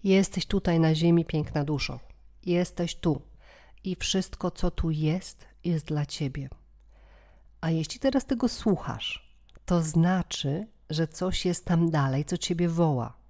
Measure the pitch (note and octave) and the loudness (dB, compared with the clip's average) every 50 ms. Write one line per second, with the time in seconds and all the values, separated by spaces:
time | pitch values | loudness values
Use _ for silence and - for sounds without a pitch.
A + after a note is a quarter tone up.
0 | - G3 F#3+ F#3+ G3 - - F#3 - - - G3 - F#3 E3+ E3 E3 D#3+ D#3+ D#3 | 4 6 4 4 4 2 -2 -6 -4 0 -2 0 2 2 4 6 6 4 4 4
1 | E3 E3+ E3+ E3+ E3 - - D#3 D3 - - D3+ C#3+ D3 D3+ C3+ - - C3 C3 | 6 6 6 4 4 0 -2 -2 -2 -2 -2 -2 0 0 -2 -2 -2 -6 -6 -10
2 | - - - - - - - - - F#3 F3 F3 F3+ - - - F3 E3+ - - | -14 -20 -20 -20 -20 -20 -20 -10 -2 0 2 2 2 0 -2 -4 -4 -4 -4 -2
3 | - E3+ D3 - - - - - - - - - - - - - - F#3 F3+ - | 0 0 0 0 -4 -14 -20 -20 -20 -20 -20 -20 -20 -20 -20 -12 -8 -8 -6 -4
4 | - - - F#3+ F#3 - - - - F3 - - - F3+ - - - E3 D#3 D3+ | -2 0 0 0 0 -4 -8 -6 -6 -6 -2 0 0 0 0 0 -2 -2 0 0
5 | D#3 D3+ D#3+ F#3 - - - - - - - - - F3 E3+ D#3 - - D3+ D3 | 0 0 0 -2 -4 -8 -14 -14 -18 -20 -20 -8 -4 -2 -2 -2 -2 -2 -2 -2
6 | D3+ D3+ - - D3+ C3+ C3 D3 C3+ C3 - - - - - - - - - - | -2 -4 -4 -6 -6 -4 -4 -6 -10 -10 -14 -18 -20 -20 -20 -20 -20 -20 -20 -20
7 | - - - - - - - - - - - - - D#3+ E3 D#3+ D#3 - - - | -20 -20 -20 -20 -20 -20 -20 -20 -20 -20 -14 -6 -2 -2 0 0 -2 -4 -6 -2
8 | - C4+ C4 C4+ - - C4+ A#3 - A#3+ - - - A3+ F#3+ - - D3+ A2+ A2+ | -2 0 0 0 0 0 -2 0 0 -2 -2 0 0 0 0 0 -2 -8 -8 -6
9 | - - - - - - - - - - - - _ - F3 E3+ D#3+ D#3+ D3+ E3 | -8 -8 -10 -10 -16 -20 -20 -20 -20 -20 -20 -16 _ 0 0 2 2 2 2 2
10 | E3 F3 F#3 F#3 E3+ - - - - C#3 C#3+ F3+ G#3+ - - _ _ - D#3 D#3 | 4 4 2 0 -2 -4 -8 -6 -4 -4 -4 -4 -6 -10 -16 _ _ -8 -2 -2
11 | E3 D#3+ - - F3+ F#3+ F#3 - - F#3 F3 - - - F3 E3 E3+ E3 D#3+ D3+ | -2 -2 -2 -4 -4 -2 -2 -2 -2 -2 -2 -2 0 0 2 2 2 2 2 2
12 | C#3 C3+ C3 C#3 D3+ - F3+ F3 - - F3+ E3 F3 E3+ E3 E3 E3+ D#3+ C#3+ B2 | 0 2 0 -2 -2 -2 -4 -4 -2 -4 -2 0 0 0 2 2 2 2 2 0
13 | A2+ A#2+ - - - | -4 -6 -10 -18 -20